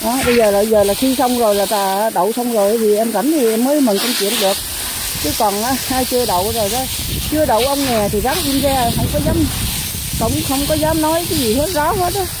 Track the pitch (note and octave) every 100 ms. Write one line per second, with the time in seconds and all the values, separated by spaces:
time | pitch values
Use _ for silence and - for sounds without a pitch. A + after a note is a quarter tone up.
0 | A3 B3+ B3 A#3+ A3 G3+ A3 G#3+ G3+ G3+
1 | C4 B3+ B3+ B3 A3+ G3+ G3 G#3+ G3 F#3+
2 | A3 G#3 F#3 A#3 B3 A3+ G3+ A3+ A3 G#3
3 | A3+ G#3+ A#3+ D#4+ A#3 A3 B3 D4+ C4 G3
4 | A#3 B3 G3+ A#3 G3 G3 - - - -
5 | - - D4+ - A3 G3+ A3+ C4+ - C4
6 | B3+ B3 A#3+ F3+ G3 A3+ G3+ A#3 C4 -
7 | - - - D4+ D4+ A3 B3+ C#4 C4+ A#3
8 | G3+ G#3 A3 D#4+ D4+ C4+ C#4 C4+ A#3 A3+
9 | - D4 D4 - D4 - - - - -
10 | - - A3+ C#4+ D#4 C4+ C#4+ D#4 D4+ D#4+
11 | D#4 E4 E4+ D#4+ A#3+ A3 D#4 E4+ D4+ G4
12 | F4+ F4 F#4 -